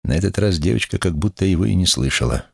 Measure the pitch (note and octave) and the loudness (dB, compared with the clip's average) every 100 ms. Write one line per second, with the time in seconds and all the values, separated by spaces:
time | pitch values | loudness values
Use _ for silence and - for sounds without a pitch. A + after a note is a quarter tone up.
0 | - D#2 F#2+ F2+ G#2 E2+ E2 A2 - G2 | 0 0 0 0 0 0 0 0 -2 -2
1 | F#2 D#2 G2 - G2 E2+ G#2 F#2 F2+ - | -2 0 -2 0 0 2 2 2 2 0
2 | C2 - A#1+ A#1+ - | -2 0 0 -2 -6